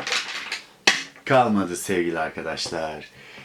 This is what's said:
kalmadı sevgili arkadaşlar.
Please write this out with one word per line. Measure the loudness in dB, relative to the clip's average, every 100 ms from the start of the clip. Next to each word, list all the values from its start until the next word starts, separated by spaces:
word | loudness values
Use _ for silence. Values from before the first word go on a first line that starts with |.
| -2 -4 -4 -10 -8 -10 -12 0 2 2 -6 -12 4
kalmadı | 6 6 4 2 -4
sevgili | 0 2 2 0
arkadaşlar. | -4 -4 -6 -6 -4 -4 -4 -8 -14 -20 -20 -20